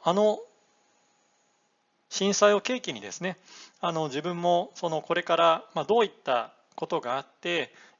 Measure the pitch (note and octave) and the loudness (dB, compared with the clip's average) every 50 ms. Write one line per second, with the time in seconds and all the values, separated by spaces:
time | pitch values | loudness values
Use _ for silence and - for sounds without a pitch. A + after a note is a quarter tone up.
0 | - E3 F3+ G3+ G#3+ G#3+ G#3 G#4+ A#4 - _ _ _ _ _ _ _ _ _ _ | -2 0 2 4 4 2 2 0 -6 -16 _ _ _ _ _ _ _ _ _ _
1 | _ _ _ _ _ _ _ _ _ _ _ _ _ _ _ _ _ _ _ _ | _ _ _ _ _ _ _ _ _ _ _ _ _ _ _ _ _ _ _ _
2 | _ - - - F#3+ G3+ F#3+ - G#3 G#3 G#3 G3 - - B3+ B3 - F3+ C3 G#2 | _ -10 -4 -2 0 0 4 6 6 6 6 4 0 -2 -6 -6 -6 -8 -10 -10
3 | G2+ G2 - - F3 F#3+ F3 _ _ - - - - - _ - - F3 E3 D#3+ | -10 -12 -10 -8 -8 -8 -8 _ _ -20 -20 -20 -20 -20 _ -6 -4 -4 -2 -2
4 | D#3 C#3+ B2+ D3 D3+ F3+ F3 F3 F3 F3 F3 F3 F#3+ - - - F3 E3 D#3+ D3+ | -4 -4 -4 -4 -4 -4 -4 0 2 2 2 2 0 -4 -8 -6 -4 -4 -4 -4
5 | - - E3 F3 E3+ - E3+ E3 E3+ E3 D#3+ E3 - - - E3 C#3 - A3 A#3+ | -2 -2 -2 -2 0 0 2 4 6 4 4 2 -2 -6 -6 -4 0 2 2 2
6 | G#3+ - - _ - C#3 B2+ A#2 A2 - _ _ _ _ - - D#3+ - - - | 2 0 -2 _ -4 -2 0 0 -2 -4 _ _ _ _ -10 -8 -6 -4 -4 -4
7 | - A#2+ B2+ C#3 - _ _ _ - F3 F3 D#3+ A#2+ - - - - - _ | -4 -4 -4 -6 -6 _ _ _ -6 -4 -4 -4 -4 -6 -10 -20 -20 -20 _